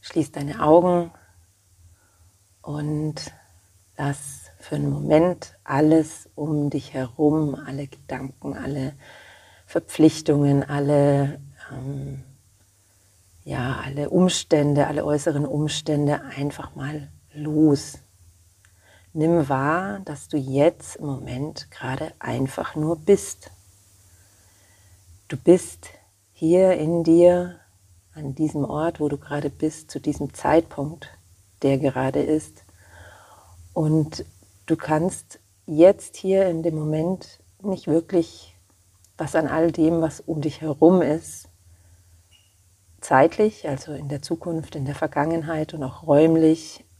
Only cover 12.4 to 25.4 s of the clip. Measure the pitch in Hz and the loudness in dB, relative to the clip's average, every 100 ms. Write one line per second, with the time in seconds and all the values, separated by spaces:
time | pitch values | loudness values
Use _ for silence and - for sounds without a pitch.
12.4 | _ _ _ _ _ _ _ _ _ _ | _ _ _ _ _ _ _ _ _ _
13.4 | - 135 123 131 135 139 147 180 185 175 | -12 -6 -6 -6 -8 -6 -2 2 2 0
14.4 | - 156 147 143 139 147 - 147 156 143 | 2 2 4 2 2 0 0 0 0 -2
15.4 | 147 147 151 - - 147 147 147 - - | -2 -2 -4 -4 -4 0 0 -2 -6 -8
16.4 | 143 - - - 139 151 147 - _ 147 | -8 -8 -16 -12 -10 -10 -14 -20 _ -12
17.4 | 151 151 156 143 - - _ _ _ _ | -4 2 4 4 -2 -18 _ _ _ _
18.4 | _ _ _ _ _ _ _ 156 160 170 | _ _ _ _ _ _ _ -2 2 2
19.4 | 143 135 139 165 190 202 190 147 - 151 | 0 0 0 -2 -4 -10 -12 -14 -6 -6
20.4 | 131 135 156 - - - 147 131 104 123 | -2 2 2 2 -18 -12 -8 -8 -8 -8
21.4 | 151 160 - - 127 135 156 - - 120 | -8 -10 -20 -12 -8 -8 -8 -10 -8 -4
22.4 | 135 - - 156 151 165 156 202 - - | -4 -4 -8 -4 -4 -2 4 2 2 -16
23.4 | - - _ _ _ _ _ _ _ _ | -20 -20 _ _ _ _ _ _ _ _
24.4 | _ _ _ _ _ _ _ - _ 139 | _ _ _ _ _ _ _ -20 _ -2